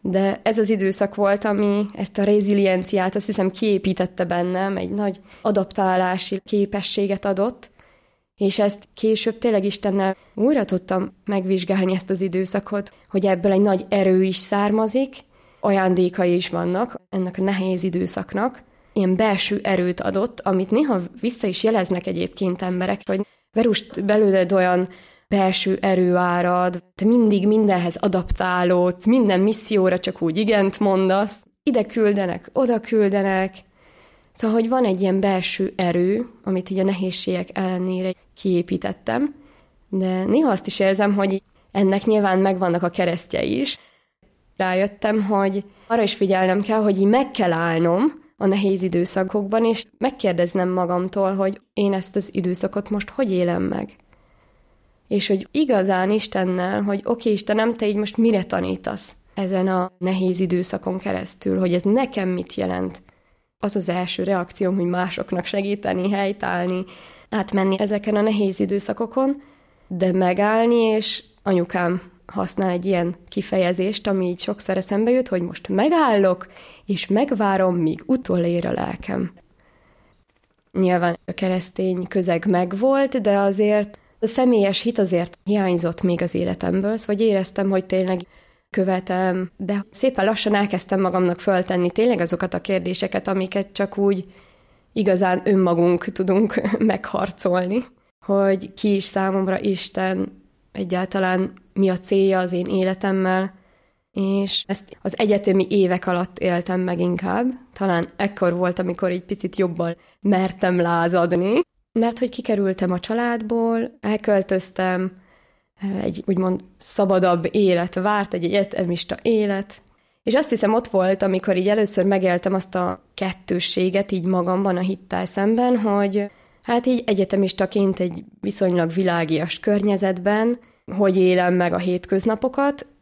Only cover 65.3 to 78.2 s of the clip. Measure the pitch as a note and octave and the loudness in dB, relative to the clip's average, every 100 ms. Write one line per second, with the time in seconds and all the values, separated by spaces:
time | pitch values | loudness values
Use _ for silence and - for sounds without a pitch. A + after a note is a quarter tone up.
65.3 | F3+ F3 G3+ G3 G3+ G3+ F#3 F#3+ G3+ G3 | -4 -2 -4 -2 -4 -2 -2 0 0 -2
66.3 | G3+ - F3+ F3+ F3+ F#3 - - - _ | -2 -4 -2 -2 -4 -6 -14 -20 -20 _
67.3 | A3 G3 G3+ F#3+ F#3+ G#3 G#3 G#3 G#3 G#3+ | -4 -2 0 0 0 -2 -2 -2 0 2
68.3 | G#3 G3+ F#3 G3 G3+ G3 G#3 A3+ B3+ C4+ | 2 0 0 -2 -2 -4 -6 -4 0 0
69.3 | C#4 - _ _ _ _ F#3 F#3 F#3 F3+ | -2 -8 _ _ _ _ -2 0 2 2
70.3 | F#3 G#3 A3 A#3 A#3 A3+ A3 G#3+ - - | 2 2 4 4 4 4 2 -2 -6 -10
71.3 | _ - F#3 F3 F#3 F3 F3+ - _ - | _ 0 0 0 -2 -2 -2 -6 _ -12
72.3 | G3+ F#3 - F#3+ F3 F#3 F#3 F3 F3+ - | -6 -6 -2 -2 -2 0 0 0 -4 -8
73.3 | - F#3+ F#3+ F3 F3+ F#3 G#3+ - G3 F3+ | -8 -2 0 0 0 -2 -2 -2 0 -2
74.3 | F3 - G#3 - F#3+ F#3 G3+ A3+ B3+ B3+ | -4 -6 -6 -4 -4 -2 0 2 2 0
75.3 | F#3 F3 F3 - G3 C#4 E4 C#4+ G#3 F#3+ | -2 -4 -8 -4 0 2 2 4 4 4
76.3 | F3+ - - - - - F#3+ - G3+ C#4 | 2 -6 -20 -20 -20 -6 -6 0 0 0
77.3 | A3+ G3+ F#3+ F#3 F3+ D#3+ D#3 - C4 | 0 0 2 2 2 0 -2 -2 -4